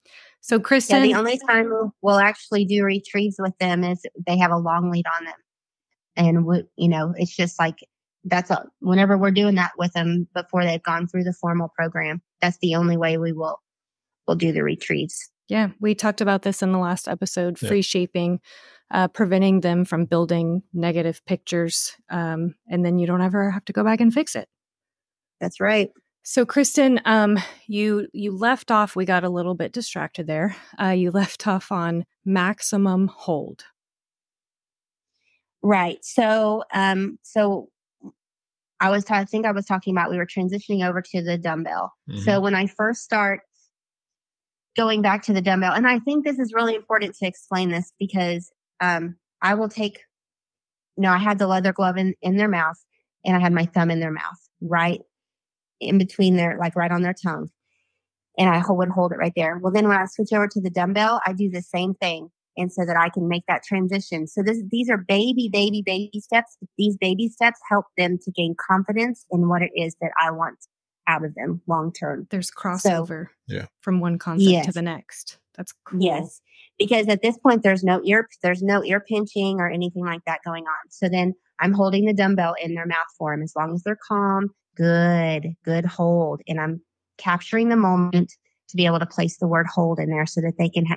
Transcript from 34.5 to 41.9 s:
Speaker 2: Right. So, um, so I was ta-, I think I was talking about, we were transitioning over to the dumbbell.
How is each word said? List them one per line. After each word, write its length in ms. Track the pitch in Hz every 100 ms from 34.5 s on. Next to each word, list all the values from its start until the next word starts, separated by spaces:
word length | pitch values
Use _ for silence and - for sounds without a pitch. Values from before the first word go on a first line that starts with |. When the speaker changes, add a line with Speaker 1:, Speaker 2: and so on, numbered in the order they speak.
| _ _ _ _ _ _ _ _ _ _ _
Speaker 2:
Right. 360 | 202 202 175 -
So, 640 | - - 220 220 214 214 -
um, 460 | 196 196 190 196 -
so 460 | - 220 208 190 98 _ _ _ - - _ _ _ _ _ _
I 80 | 190
was 140 | 202
ta-, 120 | 196 214
I 80 |
think 200 | 196 214 220
I 60 |
was 140 | 202 202
talking 260 | 190 196
about, 160 | 180 170
we 60 | 180
were 100 | 175
transitioning 600 | - 185 202 - 202 180
over 140 | 180
to 200 | 180 185
the 140 | 170 175
dumbbell. 540 | 170 160 165 87 90